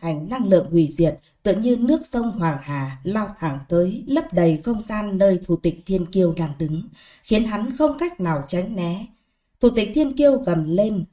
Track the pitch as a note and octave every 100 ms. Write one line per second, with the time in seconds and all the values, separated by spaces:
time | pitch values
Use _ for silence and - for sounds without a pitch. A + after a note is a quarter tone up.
0 | E3 D3+ D#3+ B3+ G#3 F#3 - E3+ D3+ -
1 | E3 - _ _ G#3 G3 A#3 A#3+ A#3+ D#4+
2 | - A#3+ A#3 F#3 E3 C#3 - C#3+ C3+ C3+
3 | E3+ G#3+ G3+ - E3 C#3 C3+ E3+ F3+ A#3
4 | - C#4+ D#4+ F3+ E3+ D#3 - A3 G#3+ G#3+
5 | G#3 F#3+ G3 F#3 F#3 E3+ E3+ - - F#3+
6 | F3 G3 F3 D#3+ D#3+ C#3+ D#3+ D#3 G3 -
7 | - - - A3 A3 G#3 A#3+ B3+ D4+ D4
8 | F4 - F3 D3+ C#3 F3+ G3+ G#3+ E3+ F3+
9 | A3+ _ _ _ _ _ B3 A#3 G#3 D4+
10 | D4 C4+ C#4+ B3+ C4 E3 D#3 F3 G#3+ G#3
11 | E3